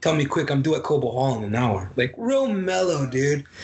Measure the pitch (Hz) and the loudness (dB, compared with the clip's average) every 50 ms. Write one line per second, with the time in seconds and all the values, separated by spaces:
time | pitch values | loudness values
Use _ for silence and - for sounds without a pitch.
0 | - 165 160 151 139 139 - 170 139 143 143 139 131 160 156 139 - - 151 135 | -2 0 2 2 0 0 0 -2 0 0 0 0 2 2 0 0 0 0 0 0
1 | 123 117 117 127 135 135 120 110 107 101 107 120 127 117 98 90 92 - - 127 | 0 0 0 0 0 0 0 -2 -2 -2 0 0 2 0 0 -2 -4 -4 -2 -2
2 | 123 - - - 226 247 269 269 269 240 208 190 185 185 185 185 185 175 165 143 | -2 -2 -2 -4 -2 0 2 2 2 0 0 -2 -2 0 0 0 2 2 0 0
3 | 135 123 123 131 135 143 147 143 139 - - - | -2 -2 0 0 2 2 0 0 -4 -8 -14 -16